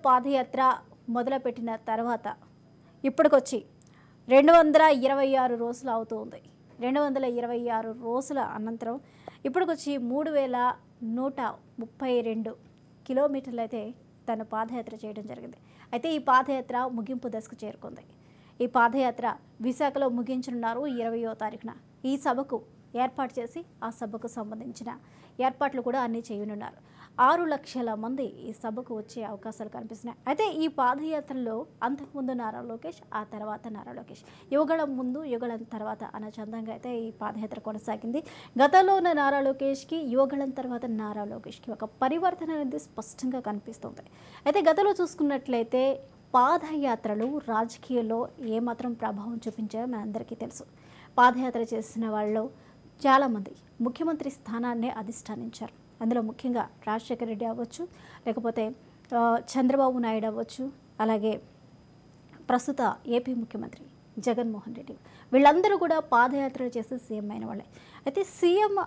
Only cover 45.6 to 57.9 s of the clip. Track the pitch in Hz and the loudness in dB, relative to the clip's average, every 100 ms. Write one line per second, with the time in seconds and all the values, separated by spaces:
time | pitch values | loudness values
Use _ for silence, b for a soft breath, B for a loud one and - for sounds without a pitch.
45.6 | 226 254 269 269 - - - 247 262 339 | 0 2 0 0 -8 -20 2 4 6 4
46.6 | 311 311 277 226 220 208 240 294 233 220 | 0 -2 0 -2 -2 -2 -2 -4 -2 -2
47.6 | 226 - - 247 220 226 240 - 233 220 | -2 -6 -4 -2 0 -2 -4 -8 -4 -2
48.6 | 240 233 247 233 220 202 214 233 226 214 | -2 -4 -6 -4 -6 -6 -8 -8 -8 -6
49.6 | 214 220 247 226 214 214 226 226 240 - | -6 -6 -6 -6 -6 -8 -8 -10 -8 -10
50.6 | - - B B B - 247 247 254 240 | -12 -20 B B B 6 6 6 -2 -2
51.6 | 226 220 214 220 226 214 208 214 240 - | -4 -4 -6 -4 -2 0 0 0 -2 -8
52.6 | B B B - 277 269 277 214 190 - | B B B 0 6 6 6 -2 -6 -14
53.6 | - - 240 247 330 302 277 277 - 233 | -18 -4 -4 -2 -2 -2 -6 -10 -8 -4
54.6 | 240 233 240 - 208 233 - 214 226 - | -4 -2 -4 -4 -8 -10 -8 -10 -10 -10
55.6 | 220 - - - 226 240 220 233 254 240 | -14 -14 -20 -4 0 0 -2 -4 -4 -2
56.6 | - - - 220 - 240 226 214 233 226 | -4 -8 -4 -4 -4 -6 -4 -4 -4 -4
57.6 | 233 - 349 | -8 -8 -12